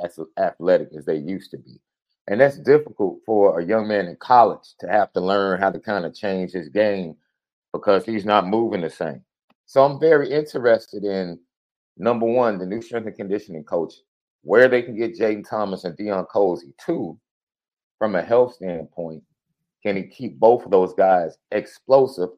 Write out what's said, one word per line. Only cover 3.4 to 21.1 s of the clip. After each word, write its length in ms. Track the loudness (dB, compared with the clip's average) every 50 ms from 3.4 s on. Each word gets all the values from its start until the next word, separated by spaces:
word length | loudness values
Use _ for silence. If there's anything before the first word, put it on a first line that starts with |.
| 4 4 4 2
a 60 | -2
young 240 | 0 0 -2 0 0
man 180 | -2 -2 -2
in 100 | -4 -8
college 580 | -12 0 4 6 6 6 4 2 -4 -12 -20 _ _
to 100 | -6 -2
have 240 | 0 0 0 0 _
to 60 | -2
learn 400 | -2 0 0 0 0 0 0 0
how 100 | 0 -2
to 100 | -2 -4
kinda 300 | -6 -6 -6 -4 -4 -6 -8
change 400 | -8 -6 -6 -4 -4 -6 -6 -8
his 160 | -10 -12 -4
game 480 | -2 0 0 0 0 -2 -6 -10 -12 -16 _ _ _ _ _ _ _ _ _ _ -12
because 340 | -4 0 2 2 2 0
he's 180 | -2 -6 -4 0
not 220 | 2 2 2 2
moving 340 | 2 0 0 0 -2 -2 -4 -6
the 60 | -8
same. 320 | -8 -8 -8 -8 -8 -12 -18 _ _ _ _ _ _ _ _
So 180 | _ 2 2 4
I'm 160 | 4 2 0
very 300 | 2 4 4 4 2 0 -2
interested 720 | -4 -4 -4 -6 -2 2 2 2 2 0 -6 -12 -8 -6
in, 340 | -4 -4 -4 -4 -6 -8 -14 _ _ _ _ _ _ _ _ _ _ _ -4
number 260 | -2 -2 0 0 0
one, 300 | 0 2 2 2 2 0 -2
the 60 | -6
new 140 | -6 -8 -8
strength 260 | -8 -8 -10 -10 -8
and 100 | -10 -12
conditioning 480 | -12 -6 -6 -6 -6 -6 -10 -14 -16 -10
coach, 300 | -6 -4 -4 -4 -4 -8 _ _ _ _ _ _ _ _ _ _
where 260 | 2 6 6 6 6
they 140 | 6 2 -2
can 140 | -4 -6
get 220 | -6 -6 -6 -4 -2
Jaden 280 | -2 -2 -2 -4 -8
Thomas 380 | -8 -6 -6 -4 -4 -6 -8 -8
and 100 | -10 -12
Deion 300 | -8 -8 -6 -4 -6 -6 -2
Colzie. 440 | 0 0 2 2 0 -4 -8 -16 -20 _
Two, 400 | -8 -6 -6 -6 -6 -10 -12 -16 _ _ _ _ _ _ _ _ _ _ _ _ _ _ _ _
from 160 | -4 -2 -2
a 80 | -4 -2
health 320 | 2 2 4 4 2 0
standpoint, 680 | _ -10 -10 -10 -10 -12 -12 _ -12 -12 -12 -12 -16 -20 _ _ _ _ _ _ _ _ _ _ _ -6
can 140 | -6 -6
he 60 | -6 -8
keep 340 | -10 -14 -14 -12 -12 -2 4
both 260 | 4 4 4 4 2
of 60 | 2
those 220 | 2 2 2 2 0
guys 440 | 0 2 2